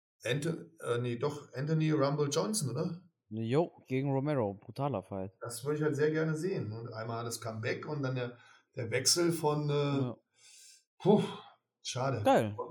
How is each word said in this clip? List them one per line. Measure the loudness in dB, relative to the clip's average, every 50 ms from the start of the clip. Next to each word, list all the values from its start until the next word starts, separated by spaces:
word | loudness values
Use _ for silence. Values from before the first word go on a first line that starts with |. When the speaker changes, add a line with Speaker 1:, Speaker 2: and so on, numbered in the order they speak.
| _ _ _ _ -4
Speaker 1:
Anto-, | -2 -2 0 0 -2 -4 -4 -8 -14 -16 -8
äh, | -4 -2 -2 0
nee, | 0 -2 -2
doch, | -2 -2 -4 -4 -6 -12 -10 -8
Anthony | -4 -2 0 2 2 4 4
Rumble | 4 4 4 2 2 2 0 0
Johnson, | 2 0 0 0 0 -2 -2 -2
oder? | -2 -2 -2 -4 -4 -8 -14 -20 _ _ _ -10
Speaker 2:
Jo, | -6 -4 -2 2 2 2 2 0 -2 -12 -8 -2
gegen | -2 0 0 2
Romero, | 0 0 0 0 2 2 0 0 -2
brutaler | -6 -12 -12 -6 -4 -2 -2 -2 -4
Fight. | -4 -6 -6 -8 -8 -8 -10 -12
Speaker 1:
Das | -12 -10 -10 -8 -4
würde | -4 -2 0
ich | 0
halt | 0 2
sehr | 2 2 2
gerne | 2 2 0 0 -2
sehen. | -2 -2 -2 -2 -2 -4 -6
Und | -6 -8 -10 -10
einmal | -8 -8 -6 -6 -6 -6 -6
das | -6 -8 -8
Comeback | -8 -8 -6 -4 -4 -4 -4 -4 -6
und | -6 -4 -4
dann | -2 -2 -2
der, | -2 -4 -4 -8 -12 -20 -20 -20 -20 _ _ -8
der | -8 -4 -2
Wechsel | 0 0 2 2 4 4 4 2
von, | 2 2 2 2 2 2 0 0
äh, |
Speaker 2:
Ja. | 2 2 2 2 2 0 0 -2 -4 -8 _ _ _ _ -20 -20 -20 -20 -20 -20 -20 -20 _ _ _ 0
Speaker 1:
puh, | 4 6 6 6 6 2 -4 -10 -14 -18 -20 _ _ _ _ _
schade. | -10 -6 -4 -2 0 0 0 2
Speaker 2:
Geil. | 4 6 6 6 6 4 0 -4 -8 -6